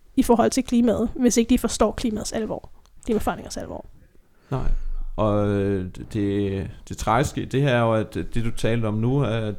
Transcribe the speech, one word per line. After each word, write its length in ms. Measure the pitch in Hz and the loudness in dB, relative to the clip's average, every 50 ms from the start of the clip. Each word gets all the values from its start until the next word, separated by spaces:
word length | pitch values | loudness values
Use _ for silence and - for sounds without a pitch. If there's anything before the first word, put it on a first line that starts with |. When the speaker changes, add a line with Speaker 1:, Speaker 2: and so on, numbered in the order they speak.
| - - - | -18 -4 0
Speaker 1:
i 60 | 262 | 0
forhold 280 | - - 233 233 226 220 | 4 4 4 4 4 2
til 120 | - 269 | 2 0
klimaet, 460 | 247 - 247 233 240 240 - - 226 - - - | -2 2 2 4 4 4 2 2 -2 -4 -2 2
hvis 160 | 247 233 - | 2 4 4
ikke 140 | 233 226 - | 4 4 4
de 80 | 254 233 | 4 2
forstår 340 | - - - - 233 208 | 2 -2 0 2 0 0
klimaets 400 | - - - 226 208 - - - | 0 -2 -4 -4 -4 -4 -6 -6
alvor, 380 | - 220 214 - - - - - - - - - - - - | -4 -6 -4 -4 -6 -8 -10 -16 -20 -20 -20 -20 -20 -10 -4
klimaforandringers 520 | 247 214 208 - 240 170 - - - - | -2 0 0 0 -2 -2 -4 -10 -10 -10
alvor. 300 | - - - - - - - - - - _ _ - _ _ _ _ _ - | -10 -10 -10 -10 -12 -12 -16 -20 -20 -20 _ _ -20 _ _ _ _ _ -6
Speaker 2:
Nej. 100 | 131 127 - - - - - - - - - - - | -4 0 2 2 2 2 2 -2 -2 -2 -2 -4 -2
Og, 320 | - 107 104 104 104 101 104 | 0 0 2 2 2 2 2
øh, 380 | 101 101 98 101 98 95 92 92 - - 110 - | 2 2 2 0 0 -2 -4 -6 -10 -12 -14 -6
det, 540 | - 104 101 101 98 104 101 98 95 98 - 123 - - - - | -4 -2 -2 0 0 0 0 0 -2 -4 -6 -8 -10 -14 -12 -12
det 80 | - - | -10 -4
tragiske 440 | - 110 110 127 139 - - - | 0 2 2 2 2 0 -2 -6
i 20 | 98 | -6
det 180 | 95 - 135 | -2 0 0
her 80 | 143 139 | 2 2
er 100 | 120 120 | 2 2
jo, 120 | 117 113 110 | 2 2 2
at 200 | 110 104 - - | 0 0 -2 -4
det, 300 | 85 - - - 123 110 | -6 -6 -2 -2 -2 0
du 60 | 117 | 0
talte 360 | 107 - - 113 117 117 113 | -2 0 0 0 0 0 0
om 80 | 107 107 | 0 0
nu, 300 | 110 113 123 135 143 135 | 0 0 2 2 2 0
øh, 280 | 104 113 113 110 107 98 | 0 -2 -2 -2 -4 -6